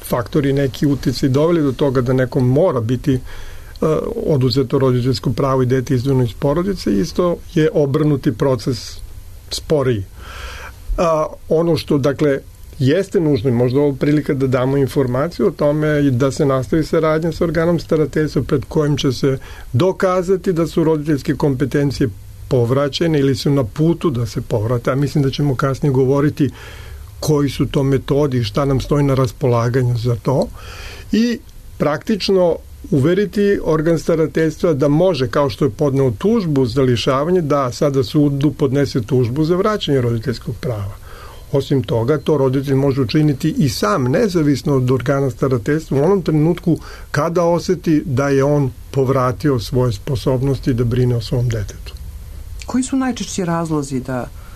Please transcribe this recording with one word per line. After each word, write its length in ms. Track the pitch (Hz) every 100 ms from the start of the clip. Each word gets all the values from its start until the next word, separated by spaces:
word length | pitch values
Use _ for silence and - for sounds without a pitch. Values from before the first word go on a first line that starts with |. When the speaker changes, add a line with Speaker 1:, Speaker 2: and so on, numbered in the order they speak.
| -
Speaker 1:
faktori, 440 | 131 113 160 139
neki 340 | 139 135 - 143
uticaji 440 | 139 156 131 143
doveli 320 | 131 160 175
do 100 | 143
toga 280 | 120 143 131
da 120 | 123
nekom 360 | 131 127 143 123
mora 320 | 135 185 131
biti, 380 | 110 127 147 127 - - - - - -
a, 180 | 156 156 - - -
oduzeto 520 | 143 127 117 120 143
roditeljsko 540 | 131 123 123 123 -
pravo 300 | 113 135 135
i 40 | 127
dete 280 | 131 120
izdvojeno 300 | 131 127 131
iz 80 | 117 -
porodice, 540 | 143 151 190 185 208
isto 440 | 208 175 - 175 170 -
je 140 | 160 156
obrnuti 580 | 180 143 147 151 143 151
proces 640 | - 139 123 - 120 - - - - - - -
sporiji. 540 | - - 156 131 110 95 - - - - - - - - -
A, 280 | 175 156 151 - -
ono 280 | 160 170 151
što, 220 | - 147
dakle, 400 | 143 135 147 139 - - - -
jeste 420 | 131 165 190 202
nužno 300 | 156 131 131
i 40 |
možda 260 | 117 123 135
ovo 120 | 147
prilika 420 | 131 143 151 143
da 120 | 139 135
damo 300 | 127 127 139
informaciju 720 | 131 151 127 123 160 - 214
o 40 |
tome 560 | 156 147 151 151 151 143
i 40 |
da 200 | 120 135
se 160 | 131 147
nastavi 380 | 135 123 165
saradnja 480 | 147 165 156 160 165
sa 120 | 156
organom 340 | 170 165 165 165
starateljstva 640 | - 160 147 - 151 151
pred 220 | - 135 -
kojim 280 | 160 147 147
će 160 | 143
se 260 | 123 139 131 - - -
dokazati 800 | 123 185 185 185 185 180 190 196
da 140 | 165 160
su 180 | 175
roditeljske 500 | 160 156 147 143 -
kompetencije 720 | 131 151 131 139 147 143 - 139 - - - -
povraćene 720 | 123 117 135 143 143 170 156
ili 160 | 139 127
su 140 | 156
na 140 | 139
putu 460 | 123 - 160 165 175
da 160 | 120 117
se 140 | 139
povrate, 500 | 120 117 107 123 139
a 40 |
mislim 300 | 131 143 156
da 60 | 135
ćemo 240 | 127 147
kasnije 380 | 127 139 131 151
govoriti 580 | 131 127 143 147 147 147 - - - - - - -
koji 300 | - 147 143
su 160 | - 127
to 160 | 143
metodi 560 | 139 135 - 139 147 123
i 60 |
šta 200 | 110 -
nam 160 | 139 135
stoji 240 | - 147
na 100 | 143
raspolaganju 840 | 131 127 - 131 120 120 127 123 120
za 200 | 120 117
to. 300 | - 135 226 - - - - - -
I 260 | 208 240 226 - - - -
praktično 800 | 147 151 - 214 - 190 175 - - - -
uveriti 680 | 147 147 185 202 202 202 202
organ 340 | - 156 156 165
starateljstva 720 | - 160 156 - 160 156 185
da 160 | 143 147
može, 400 | 147 185 156 127
kao 220 | 151 143
što 140 | -
je 60 | 143
podneo 400 | - 147 135 135
tužbu 560 | 104 196 233 175 139 127
za 160 | 127
lišavanje, 580 | 131 120 - 135 156 185
da 320 | 147 143 127
sada 320 | - 151 135
sudu 480 | 127 151 147 139 147
podnese 500 | 127 143 135 139 139
tužbu 420 | 104 127 117 131
za 120 | 156 180
vraćanje 440 | 208 208 - 135
roditeljskog 540 | 120 117 127 117 - 113
prava. 340 | - 110 98 - - - - - -
Osim 300 | 139 135 139
toga, 360 | - 120 117 151
to 180 | 143 151
roditelj 360 | 135 135 143
može 260 | 135 139 135
učiniti 540 | 135 156 151 143 156 277
i 100 | 139
sam, 360 | - 208 196
nezavisno 720 | 127 160 220 170 147 135 156 135
od 140 | 127
organa 400 | 131 123 139 139
starateljstva, 680 | - 139 127 104 151 156 139
u 40 |
onom 180 | 160 196
trenutku 560 | 160 156 156 170 - 151 - - -
kada 340 | - 160 170
oseti 580 | 170 170 - 175 175 151
da 240 | 156 123 143
je 160 | 139
on 260 | 139 147 131 - -
povratio 720 | 139 127 135 127 120 151 127
svoje 320 | - 123 123
sposobnosti 800 | 104 - 131 151 131 139 127 -
da 100 | 117
brine 320 | 117 113 123 120
o 40 |
svom 280 | - 127 120
detetu. 440 | 113 98 - - - - - - - - - -
Speaker 2:
Koji 180 | 254
su 120 | 254 269
najčešći 480 | 262 247 196 -
razlozi 560 | 170 170 165 151 139 131
da, 260 | 127 127 113 - -